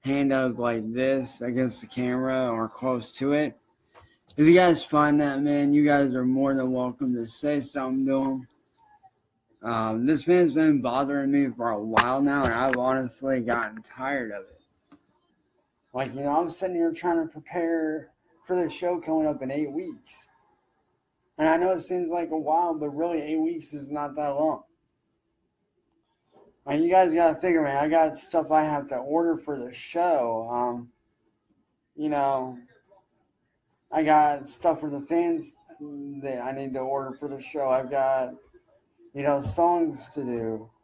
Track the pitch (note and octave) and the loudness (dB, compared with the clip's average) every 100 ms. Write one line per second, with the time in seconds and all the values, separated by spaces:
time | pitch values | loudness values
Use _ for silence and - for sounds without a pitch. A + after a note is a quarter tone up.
0 | C3+ C#3 C#3 C3+ C3 A2+ A#2+ A#2 G#2+ A#2+ | 0 0 2 2 0 0 -2 -2 -4 -2
1 | C3 C3+ B2+ - A#2+ B2 C3 - A2 B2+ | 0 0 -4 -8 -4 -2 -2 -4 -10 -4
2 | B2 B2+ C3 C3 B2+ A2+ A2+ - C3 B2 | -2 -2 -2 -2 -2 -2 -4 -4 -4 -2
3 | A2 - C3+ D3 D3+ - _ _ _ - | -6 -4 0 0 0 -6 _ _ _ -20
4 | - _ _ - D#3 F3+ F3+ D#3+ - D3+ | -20 _ _ 4 8 8 8 4 2 4
5 | D3 D3 D3 C3+ D3 C#3+ C#3+ D3 D3 C#3+ | 4 4 2 0 0 2 4 4 6 4
6 | C#3 B2+ B2+ C3 C#3 C3+ B2+ B2+ B2+ B2 | 4 2 0 2 2 0 0 -2 -2 -4
7 | C3+ A#2+ A2+ - D3 D3 A#2+ C#3+ C3 C3 | -4 -2 -4 -4 -2 -2 -4 -6 -4 -2
8 | C3+ C3+ C3+ C3 B2+ _ _ _ _ _ | 0 0 0 -4 -10 _ _ _ _ _
9 | - _ _ _ _ _ A2 A2+ A2 A2+ | -20 _ _ _ _ _ -4 -2 -2 0
10 | B2+ D3+ E3 F3+ E3+ C#3 D#3 C#3+ B2 B2+ | 0 0 4 4 4 4 4 4 2 0
11 | C#3 C#3+ C#3 C#3+ C#3 A2+ A#2 G#2 A2 A2+ | 0 -2 0 2 0 -2 -4 -2 0 0
12 | A#2+ C3+ C#3+ C#3+ C3 A#2 C3+ B2 B2+ C3 | 2 2 2 2 0 0 0 0 0 0
13 | B2 - C3+ C3 A#2 A#2 A2 A2 - - | -4 -6 -4 -2 -2 -2 -4 -10 -20 -10
14 | C3 C#3+ A2+ G2+ F#2+ - _ _ _ - | -6 -4 -6 -10 -14 -20 _ _ _ -20
15 | _ _ _ _ _ _ _ _ _ B2+ | _ _ _ _ _ _ _ _ _ -8
16 | C#3 C3 C#3 D4+ F4 - F#3+ F3 E3 D#3+ | -6 -4 0 0 0 -4 -4 0 0 0
17 | F3 E3+ D#3+ D3+ - F3 E3 E3 D#3 D#3 | 0 0 -2 -10 -8 -4 -2 0 -2 -4
18 | - _ _ _ - F3+ E3 - F3 F3 | -10 _ _ _ -4 -2 -2 -2 -2 -2
19 | D3+ D#3+ D#3 D3 C3 C#3+ D3 D3 F#4 B3+ | -2 0 0 -2 -4 -4 -4 -4 -8 -14
20 | _ - - _ _ _ _ _ _ _ | _ -20 -20 _ _ _ _ _ _ _
21 | _ _ _ - D#3+ E3 F#3 F3+ - F3+ | _ _ _ 0 2 4 2 0 -2 -4
22 | E3+ F3 E3 D#3+ C#3+ D#3+ F3 D#3 D3 C#3+ | -2 -4 -4 -4 0 0 0 -2 -6 -4
23 | E3+ E3 D3 D#3+ D#3+ E3 - D3 C#3 D3 | -2 -2 -2 -2 -2 -4 -10 -14 -8 -6
24 | D3 D3 D3 C#3 D#3 C#3 _ _ _ _ | -6 -4 -4 0 0 -2 _ _ _ _
25 | _ _ _ _ _ _ _ _ _ _ | _ _ _ _ _ _ _ _ _ _
26 | _ _ _ _ _ _ - D3 E3+ F#3 | _ _ _ _ _ _ -4 0 6 6
27 | F#3 D#3+ E3+ - F3+ E3 D3 C#3 D3+ E3 | 6 6 4 4 2 2 2 2 4 4
28 | D#3 D3 - E3+ C#3+ D#3 D3+ D3 C#3 B2+ | 4 0 -2 -2 2 2 2 -2 -4 -8
29 | C3+ D#3+ E3+ D#3+ - C#3 B2 A#2+ - E3+ | -2 0 2 0 -4 -6 -8 -12 -8 -2
30 | F3 D3+ A#2 A2+ A#2 A#2+ B2 A#2+ A#2+ _ | 2 2 0 -2 -4 -2 -2 -4 -12 _
31 | _ _ _ _ _ _ _ _ _ - | _ _ _ _ _ _ _ _ _ -6
32 | D3+ C#3+ C#3 C3+ B2+ B2 A#2+ _ _ _ | -2 0 2 0 -4 -10 -20 _ _ _
33 | _ _ _ _ _ _ _ _ _ D3+ | _ _ _ _ _ _ _ _ _ 0
34 | D#3 D3+ D3+ C#3+ - - F3 D3+ D3+ C#3+ | 4 6 6 2 -8 -2 0 0 -4 -8
35 | C#3 E3+ E3+ E3 C#3+ - _ D#3+ D3 C#3+ | -2 0 2 -2 -6 -20 _ -18 -14 -12
36 | C#3+ C#3 C3+ B2 B2 C3+ C3+ C3 C3 C#3 | -12 -10 -8 -6 -6 -6 -6 -6 -4 -4
37 | C3 C3 D3 C#3 - D3 C3+ B2+ C3 C#3 | -4 -10 -10 -10 -8 -4 0 0 0 0
38 | C3+ C3 B2+ - _ _ _ _ _ _ | 2 0 -2 -8 _ _ _ _ _ _
39 | - C#3 C#3+ C#3 - - E3+ F3 E3 C#3+ | -14 -4 0 0 -2 2 2 2 0 -4
40 | - D3 B2 A#2+ A2+ A2 G#2+ _ | -12 -8 -6 -4 -4 -6 -10 _